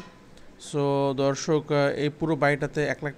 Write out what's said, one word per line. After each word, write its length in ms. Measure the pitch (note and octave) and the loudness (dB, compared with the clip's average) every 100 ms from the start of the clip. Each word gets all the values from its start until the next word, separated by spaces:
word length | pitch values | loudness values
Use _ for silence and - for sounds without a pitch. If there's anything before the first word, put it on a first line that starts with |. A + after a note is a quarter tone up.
| - - - - - - - | -10 -20 -20 -20 -20 -20 -8
So, 420 | D3 C#3+ C#3 C#3 C3+ | -2 0 2 0 2
দর্শক, 560 | C#3 C3+ - D#3 D3+ | 0 0 0 0 2
আহ, 200 | D3 C#3+ - | 2 2 2
এই 120 | D3 | -2
পুরো 280 | D3 D#3+ D#3 | -2 -2 2
বাড়িটাতে 480 | C#3+ D3 D3 - | 2 2 -2 -2
এক 200 | C#3 C3+ | -2 -2
লাখ 100 | C#3+ | -6